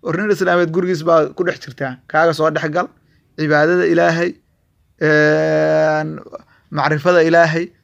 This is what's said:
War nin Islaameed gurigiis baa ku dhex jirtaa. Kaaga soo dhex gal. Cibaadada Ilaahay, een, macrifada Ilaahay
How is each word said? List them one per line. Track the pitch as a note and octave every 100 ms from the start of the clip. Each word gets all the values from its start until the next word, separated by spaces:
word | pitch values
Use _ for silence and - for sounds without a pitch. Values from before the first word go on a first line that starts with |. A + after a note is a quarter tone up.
War | D#3+ E3
nin | G#3
Islaameed | F#3 F3+ F3 F3
gurigiis | E3 F3+ F3+ D#3+
baa | E3 C#3+ -
ku | F3+
dhex | -
jirtaa. | - A#2+ C3+ B2+ _
Kaaga | D#3 E3
soo | D#3 D#3
dhex | D#3 D#3
gal. | C#3 - _ _ _ _ -
Cibaadada | D#3 D3 D#3 F3+ F3
Ilaahay, | E3+ E3+ E3 F3 - _ _ _ _ _ _
een, | D#3 D3+ D3+ D3+ D#3 D#3 D#3 D#3 D#3 D#3 D#3 D#3 - - _ _ _
macrifada | D3 C#3+ D3+ F3+ F3
Ilaahay | D#3+ E3 E3 E3 F3 _